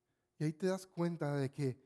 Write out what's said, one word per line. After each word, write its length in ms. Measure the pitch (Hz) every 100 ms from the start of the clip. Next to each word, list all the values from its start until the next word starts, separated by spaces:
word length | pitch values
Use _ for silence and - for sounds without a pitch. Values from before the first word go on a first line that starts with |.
| _ _ _ -
Y 60 |
ahí 80 | 156
te 140 | 160 185
das 200 | 190 190
cuenta 480 | - 170 170 147 143
de 160 | 131
que, 260 | 139 139 117